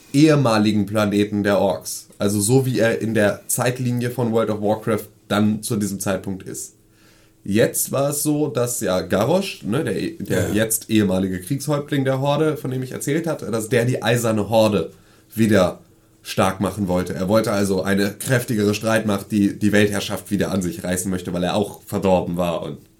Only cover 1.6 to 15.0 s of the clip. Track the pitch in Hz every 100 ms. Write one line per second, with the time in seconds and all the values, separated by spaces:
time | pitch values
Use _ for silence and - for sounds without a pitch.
1.6 | 98 - - - - - 104 104 101 131
2.6 | 131 104 113 - 110 110 104 - - -
3.6 | 123 127 123 120 117 123 117 113 110 104
4.6 | 104 104 - 104 - _ - 104 107 107
5.6 | - 113 101 95 104 95 101 92 - -
6.6 | - _ _ _ _ _ _ _ - 101
7.6 | 139 - - 123 143 147 151 147 147 123
8.6 | 120 - 98 92 90 98 117 185 190 -
9.6 | - 123 127 87 - - 98 92 90 101
10.6 | 113 - - 107 101 92 95 92 - 139
11.6 | 147 143 143 139 131 131 143 147 156 143
12.6 | 135 131 127 135 - 151 165 - - 110
13.6 | 101 120 120 120 110 120 113 107 101 113
14.6 | 107 101 - -